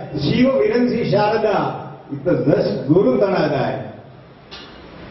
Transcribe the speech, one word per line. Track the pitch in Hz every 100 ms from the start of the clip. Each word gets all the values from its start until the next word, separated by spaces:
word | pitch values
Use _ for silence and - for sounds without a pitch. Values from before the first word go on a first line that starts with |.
| - -
શિવ | - 226 262
વિરંસી | 226 214 240 247 233 -
શારદા, | 202 214 220 214 185 139 - - - -
ઈ | 139
તો | 175
જસ | 139 143 - - 104 135
ગુરુ | 180 247 220
તણા | 196 190 175
જાય." | - - - - - - - - - - - - - - - -